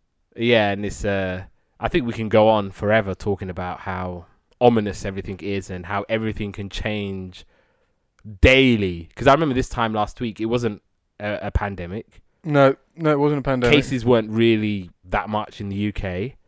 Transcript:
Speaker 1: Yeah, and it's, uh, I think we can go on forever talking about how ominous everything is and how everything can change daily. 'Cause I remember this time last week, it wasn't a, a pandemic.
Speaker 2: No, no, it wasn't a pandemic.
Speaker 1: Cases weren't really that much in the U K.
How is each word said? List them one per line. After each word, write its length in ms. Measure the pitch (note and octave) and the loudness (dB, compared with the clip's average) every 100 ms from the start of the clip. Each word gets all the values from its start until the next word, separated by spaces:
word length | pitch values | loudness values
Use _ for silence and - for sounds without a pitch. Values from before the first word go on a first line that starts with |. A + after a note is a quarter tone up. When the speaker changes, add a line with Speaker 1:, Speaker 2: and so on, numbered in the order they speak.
| _ _ _ G2 | _ _ _ -4
Speaker 1:
Yeah, 340 | A#2 A#2 G2+ | 2 4 2
and 160 | G2+ G2+ | -2 -6
it's, 180 | - | -4
uh, 420 | G2+ G2 F#2 F#2 - _ _ - | -2 -2 -4 -6 -12 _ _ -6
I 80 | A2+ | -2
think 180 | F3 A#2+ | -2 -2
we 80 | |
can 160 | A2 A2 | -4 2
go 180 | A2 A2 | 4 6
on 220 | G#2+ G2 | 4 0
forever 460 | - G#2 A2 G2 F2+ | -4 0 2 0 -6
talking 340 | G#2 G2 F#2 | -4 -4 -6
about 300 | F2+ F2+ E2 | -8 -8 -8
how 480 | G2 F#2 F2+ F2+ - _ _ - | -8 -8 -8 -10 -16 _ _ 2
ominous 460 | B2 A2+ G#2 F2+ G2+ | 4 4 0 -6 -8
everything 340 | F#2+ F#2 F2+ | -8 -10 -10
is 300 | G2 G2 F#2 | -6 -6 -6
and 160 | F#2 F2 | -12 -6
how 180 | G#2 G#2 | -6 -2
everything 420 | A2+ A2 G#2 G#2 | -2 -2 -4 -8
can 160 | F#2+ G2 | -8 -10
change 760 | - A2 G#2+ G2+ F#2+ F#2 - - _ _ _ _ _ _ _ G#2+ G2+ | -6 -4 -4 -6 -8 -10 -16 -20 _ _ _ _ _ _ _ -12 4
daily. 680 | C3 C3 C3 A2+ F#2+ E2+ E2 - | 6 8 6 4 0 -4 -12 0
'Cause 120 | B2 | 4
I 60 | |
remember 200 | D3 D#3 | 4 4
this 160 | B2+ - | 0 -2
time 240 | B2 A#2 | -2 -2
last 260 | G#2+ G#2 - | -2 -4 -4
week, 220 | A#2+ G2+ | -8 -6
it 40 | A2+ | -4
wasn't 360 | A#2+ A#2 G2+ _ _ _ - | -2 -2 -6 _ _ _ -10
a, 280 | G#2 G#2 G2+ | -6 -6 -4
a 40 | |
pandemic. 720 | - G2+ G2 F2 G#3 - - _ _ | -4 -4 -8 -10 -10 -12 -20 _ _
Speaker 2:
No, 320 | D#3+ D3 C3+ C#3 _ - | 0 4 4 4 _ -4
no, 160 | D#3 | 0
it 80 | C#3+ | 2
wasn't 200 | D3 D3 | 2 0
a 40 | |
pandemic. 320 | C3 B2+ A#2+ D3 | -2 2 4 4
Speaker 1:
Cases 280 | C3+ C3 | 2 -2
weren't 280 | A#2 A#2 G#2+ | 2 2 2
really 580 | A2 A2+ A2 G#2+ G#2 F2 _ F#2 | 2 4 2 0 -4 -8 _ -4
that 240 | G2+ G#2 | -4 -2
much 320 | G#2+ G#2 - | -6 -6 -10
in 80 | G2+ | -8
the 60 | G2 | -4
U 160 | G#2 | -4
K. 440 | - F#2+ F2+ B2 - | -4 -6 -6 -8 -12